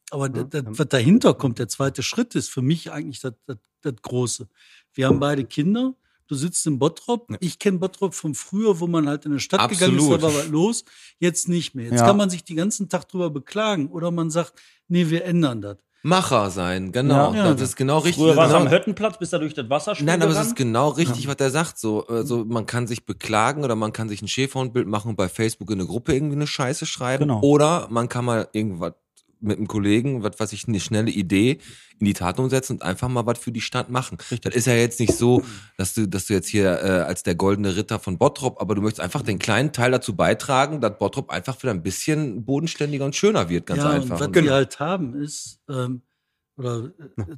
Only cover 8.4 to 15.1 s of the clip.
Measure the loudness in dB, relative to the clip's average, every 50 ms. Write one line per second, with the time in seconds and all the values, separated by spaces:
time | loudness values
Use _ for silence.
8.4 | -10 -6 -4 0 2 2 2 2 0 0 0 2 2 0 -2 -4 -4 -4 -4 -4
9.4 | -2 -2 0 2 2 2 2 2 4 4 4 4 6 4 4 4 4 2 0 0
10.4 | -2 -2 0 0 2 2 0 -2 -8 -12 _ -20 -20 -20 _ _ -2 -2 0 -2
11.4 | -2 -2 -2 -2 -2 -4 -8 -10 -6 0 2 6 6 6 6 6 4 0 -2 -6
12.4 | -10 -8 -4 -2 -2 -2 -2 -4 -6 -4 -4 -6 -6 _ -6 -4 -4 -2 -4 -6
13.4 | -10 -8 -6 -4 -2 -2 0 -2 -2 -4 -4 -6 -4 -4 -2 -2 -2 0 0 -2
14.4 | -2 -2 _ -18 -20 _ _ _ _ _ 2 2 2 2